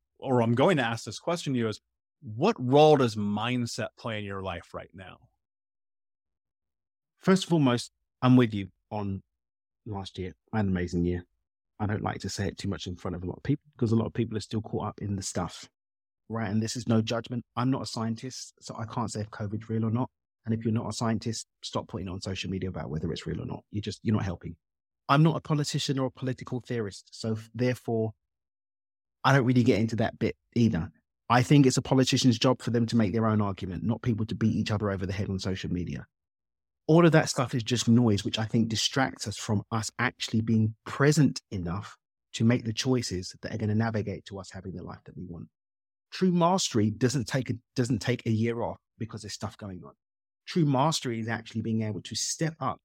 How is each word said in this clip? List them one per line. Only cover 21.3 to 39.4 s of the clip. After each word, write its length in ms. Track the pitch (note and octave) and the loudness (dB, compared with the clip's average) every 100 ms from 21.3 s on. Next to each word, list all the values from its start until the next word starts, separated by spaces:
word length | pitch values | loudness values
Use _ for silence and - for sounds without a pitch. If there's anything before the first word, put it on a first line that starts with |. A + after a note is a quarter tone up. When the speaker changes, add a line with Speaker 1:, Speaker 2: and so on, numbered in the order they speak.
| A2 - _ | -8 -10 _
Speaker 2:
stop 260 | - - - | -8 -8 -6
putting 200 | A2+ F#2 | -8 -8
it 40 | |
on 100 | F#2+ | -8
social 280 | G#2 F#2+ F#2 | -8 -6 -6
media 200 | F#2 F#2 | -4 -6
about 200 | F#2 B1+ | -8 -8
whether 220 | D#2 E2 | -6 -4
it's 140 | - - | -6 -6
real 160 | E2 | -6
or 40 | E2 | -6
not. 180 | - - | -10 -8
You 100 | G#2+ | -8
just, 180 | G#2 - | -8 -6
you're 120 | G2+ G#2+ | 0 0
not 100 | G2+ | 0
helping. 300 | F2 - E2+ _ _ _ _ - | -6 -10 -16 _ _ _ _ 2
I'm 140 | C#3+ | 4
not 120 | D#3+ D3 | 4 2
a 60 | |
politician 580 | - D3+ C#3+ C#3+ - C3+ | -2 -2 -2 -4 -2 -2
or 80 | C3 | -2
a 40 | |
political 500 | - B2+ B2 A2 B2 | -4 -6 -6 -6 -8
theorist. 480 | - A#2+ G#2 - - | -6 -6 -6 -8 -20
So 220 | - A2+ | -8 -4
f-, 160 | A2 A2 | -4 -6
therefore, 580 | A2+ B2 A#2+ - A2+ A2 - _ _ _ _ _ _ _ _ _ _ | -2 0 0 -2 -2 -2 -6 _ _ _ _ _ _ _ _ _ _
I 100 | C3+ | 4
don't 120 | C#3 B2 | 6 6
really 180 | B2 | 4
get 160 | A#2 G2+ | 6 4
into 160 | A2+ A2 | 2 0
that 220 | A2+ - | -2 0
bit 160 | A2+ - _ - | -2 -2 _ 2
either. 360 | A2+ F2 E2 - _ _ - | 2 2 -4 -10 _ _ 2
I 140 | A#2+ | 4
think 220 | A#2+ D3 C3 | 6 8 8
it's 120 | C3 | 4
a 40 | |
politician's 560 | - C3 B2+ C3 B2+ A2+ | 2 2 4 4 4 4
job 240 | C3 B2 | 4 2
for 100 | - | 0
them 140 | A#2 A#2 | 0 2
to 100 | A#2 | 2
make 160 | G#2+ | 2
their 120 | A#2 A2 | 2 2
own 160 | G#2+ | 2
argument, 420 | G2+ G2 F#2 F2 | 0 -2 -6 -4
not 180 | G#2 A#2 | -4 -2
people 240 | - A2 A2 | -2 -2 -2
to 100 | G2 | 0
beat 200 | A2+ F#2+ | 0 0
each 160 | - | -2
other 200 | G#2 G#2 | -2 -2
over 140 | G2 F#2 | -2 -4
the 80 | |
head 160 | F#2+ G2 | -4 -4
on 100 | F#2+ | -4
social 320 | G2 F#2 - | -4 -4 -4
media. 340 | F2 F2+ C#2 - _ _ _ _ _ _ _ - | -4 -6 -8 -12 _ _ _ _ _ _ _ 4
All 200 | D#3+ E3+ | 8 8
of 80 | |
that 160 | D#3 - | 6 4
stuff 260 | - A#2+ C3 | -2 -2 -2
is 80 | |
just 240 | G#2+ A#2+ - | -2 0 4
noise, 380 | A#2 A#2+ G2+ A2+ | 4 6 2 0
which 120 | A2 | -4
I 60 | |
think 240 | A2 A#2 A2 | -2 0 0
distracts 580 | G#2+ - - C3 - - | 0 -2 0 -2 -2 -10
us 120 | |
from 260 | G2+ | -8